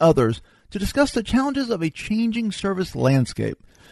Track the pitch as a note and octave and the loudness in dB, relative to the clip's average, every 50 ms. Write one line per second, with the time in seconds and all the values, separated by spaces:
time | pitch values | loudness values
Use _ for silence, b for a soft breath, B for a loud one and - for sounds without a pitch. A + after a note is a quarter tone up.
0 | D#3+ E3 D#3 C#3 A#2+ A2 A2+ - - _ _ _ _ - - G3+ G3 - - C#4 | 4 4 6 6 4 2 0 -2 -8 _ _ _ _ -12 -8 -6 -6 -2 0 0
1 | C#4+ C#4 - A#3+ G#3 - - B3+ C4+ C#4+ C4+ C#4 C4+ A#3 A3+ F3 E3 D#3+ - - | 0 0 0 -4 -2 0 0 0 0 0 -2 -2 -2 -4 -2 -2 -4 -4 -4 -6
2 | - - G#3+ A3 A#3 A#3 A3 A#3 A3+ G#3+ F#3 - - G3 F#3+ F#3 F3+ - - B2+ | -6 -4 -2 0 0 -2 -2 -2 -4 -4 -4 -4 -4 -4 -2 -2 -4 -4 -2 0
3 | B2 C3 C#3 C3+ B2 - - - A2 G#2+ - - - b b b b b | 2 4 4 4 2 0 -2 -4 -4 -4 -6 -8 -14 b b b b b